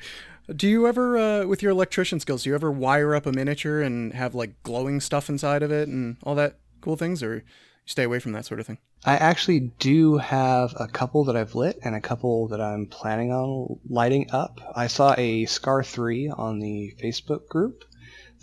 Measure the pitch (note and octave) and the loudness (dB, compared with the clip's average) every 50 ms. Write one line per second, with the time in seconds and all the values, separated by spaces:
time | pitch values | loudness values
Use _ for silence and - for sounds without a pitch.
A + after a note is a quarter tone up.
0 | - - - - - - - - - - D#3+ D3 F#3+ G3+ G#3+ A3+ A#3 A#3 A#3+ B3 | -18 -18 -18 -18 -18 -20 -20 -18 -14 -12 -6 0 2 4 4 6 4 4 4 2
1 | B3 B3 A#3+ A#3 A3 G#3+ G#3+ G#3 G3 F3+ G3 - G3+ G3+ F#3+ F#3 F#3 - - - | 2 2 2 2 2 2 2 2 0 0 0 0 2 2 2 2 2 0 0 0
2 | F3+ - F#3 D#3 - - C#3 A#2+ - C3 C#3 D3 D#3+ D#3 C#3+ C3+ B2+ C3 C#3 D3 | -2 0 -2 -4 -2 -2 -4 -4 -2 -2 -2 0 0 0 -2 0 2 2 4 4
3 | D3 D3+ D3+ D3 C#3+ C#3+ C3 C3 C3+ C#3 D3 - - D3+ D3+ D3+ D3 C3 A#2+ A#2+ | 4 2 2 0 0 0 -2 0 0 -2 -2 -2 -2 -2 -2 0 0 0 -2 -2
4 | A#2 A2 A#2 B2 B2+ B2 A#2+ B2 A#2 G#2+ - - - A#2+ A#2 A#2+ C3 C#3 C#3 C#3+ | -4 -4 -4 -4 -4 -4 -4 -4 -6 -6 -8 -12 -10 -6 -4 -2 -2 0 -2 -2
5 | - - D3+ C#3+ - - C#3+ C#3 - C#3+ C#3+ D3 D3+ D3 D3+ D3 D3+ D3 C3 C3 | -2 -2 -2 -2 -2 -2 -4 -2 0 0 0 2 0 0 0 0 -2 -2 -2 -4
6 | B2 A#2 A#2+ - - C#3 C#3+ C#3+ D3 C#3+ - _ _ _ _ _ - D#3+ D#3+ D#3 | -4 -4 -6 -8 -6 -2 0 2 0 0 -2 _ _ _ _ _ -6 -4 -4 -2
7 | E3 E3+ F#3 D#3 B2 A2 A2+ A2 - - - - _ _ _ _ _ - - - | -2 -2 -2 -2 -4 -4 -6 -6 -10 -12 -20 -20 _ _ _ _ _ -8 -2 0
8 | B2+ A#2+ A#2+ B2 - B2 G#2+ A2 A#2 - A#2 A2 A2 - A2 - _ _ _ _ | 0 0 0 -2 -4 -4 -6 -6 -6 -8 -8 -10 -8 -10 -12 -14 _ _ _ _
9 | - C3 C#3 C#3 D#3+ E3 E3+ - - - F3 C#3+ B2+ B2 - - - C3+ C#3+ D#3+ | 0 2 2 4 6 4 4 4 4 2 2 2 2 0 -4 -2 2 4 6 8
10 | D#3+ D#3 D3+ D3 B2+ - C3+ C3+ C3 C3 B2+ B2+ B2 A#2+ - - A#2+ A2 - - | 8 8 6 4 2 0 0 2 4 4 4 4 2 0 -2 -4 -8 -6 -4 -4
11 | C3 B2 - D3+ C#3+ C3+ A#2 A#2 A2 A2 - A#2 B2+ F3 - - - B2 G#2+ A2 | -2 0 2 2 2 2 2 0 0 -2 -2 -2 0 -2 -2 -4 -4 -6 -4 -4
12 | - - A#2+ A#2 B2 B2 A#2 A2+ A2+ A2 A2 G#2 G#2+ G#2 G#2 G#2 G#2 F#2+ - - | -4 -4 -4 -2 0 0 2 2 0 -2 -2 -4 -4 -4 -4 -4 -6 -8 -8 -8
13 | - A2 A2 A2 A#2+ A#2+ B2 B2+ C3 C3+ C3+ C3 B2+ - - - - - B2 A#2+ | -6 -4 -2 -2 -2 -2 -2 -2 -2 -2 -4 -4 -6 -8 -8 -10 -10 -4 0 2
14 | A#2 B2 C3+ C#3 C3 - - C3+ - - - - - - - A#2+ A#2+ A#2 - - | 2 4 2 2 0 0 -2 -4 -4 -4 -8 -14 -16 -10 -6 -4 -4 -2 2 4
15 | C#3 C#3 C3 B2+ B2 A#2 A2+ A2 A2+ - - - - C3+ C3+ C3+ C3 - - B2 | 6 6 6 4 2 2 0 0 0 -2 -4 -4 0 0 0 0 0 -2 -4 -4
16 | A#2+ A#2 A#2 B2+ C#3+ D3+ - - A2+ A2 A2 G#2 G#2+ G#2 G#2 G#2 G#2 G2 - - | -2 -2 -2 -2 -4 -4 -6 -4 -4 -4 -4 -4 -4 -6 -6 -6 -8 -10 -10 -8
17 | - A2+ A2+ - - - D3+ - - - - D#3+ G3 B3+ - - - - _ - | -6 -6 -6 -6 -6 -6 -6 -6 -6 -4 -2 0 0 0 -2 -6 -18 -20 _ -20
18 | - - - - - - - _ | -20 -20 -20 -20 -20 -20 -10 _